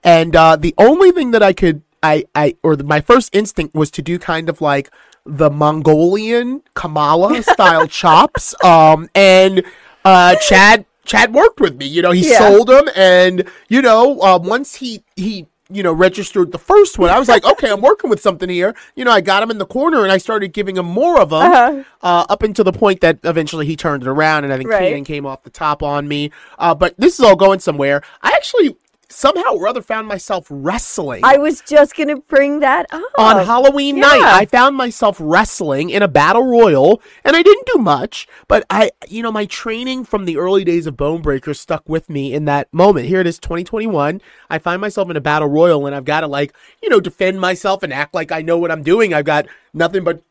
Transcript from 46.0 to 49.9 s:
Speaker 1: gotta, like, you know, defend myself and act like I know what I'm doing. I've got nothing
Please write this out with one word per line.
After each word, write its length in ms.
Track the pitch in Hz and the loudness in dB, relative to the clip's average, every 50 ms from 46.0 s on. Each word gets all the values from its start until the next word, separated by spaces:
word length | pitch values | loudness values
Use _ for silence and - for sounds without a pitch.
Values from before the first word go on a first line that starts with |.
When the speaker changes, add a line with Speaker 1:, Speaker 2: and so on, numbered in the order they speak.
| 131 | -6
Speaker 1:
gotta, 220 | 139 147 156 160 | -4 -4 -4 -4
like, 260 | 151 139 139 147 143 _ _ _ _ _ _ - | -6 -6 -6 -6 -8 _ _ _ _ _ _ -4
you 60 | 427 | 0
know, 100 | 277 208 | 0 0
defend 420 | 180 175 - _ 196 185 190 190 | 0 -2 -8 _ -4 -4 -4 -4
myself 400 | 185 180 185 180 - 202 190 190 | -6 -6 -6 -4 -4 -6 -4 -4
and 100 | 185 156 | -6 -10
act 220 | 131 135 147 - - | -8 -8 -10 -8 -8
like 180 | - 160 - | -10 -8 -8
I 120 | 175 160 156 | -10 -10 -4
know 160 | 165 170 170 | -4 -4 -4
what 100 | 170 170 | -2 -4
I'm 140 | 160 160 147 | -6 -6 -2
doing. 280 | 147 180 226 226 196 | -2 0 0 0 0
I've 140 | 165 151 147 | -2 -4 -2
got 220 | 156 151 147 147 - - _ _ _ _ | -2 -2 -4 -4 -6 -14 _ _ _ _
nothing 300 | 151 165 170 | -4 -4 -2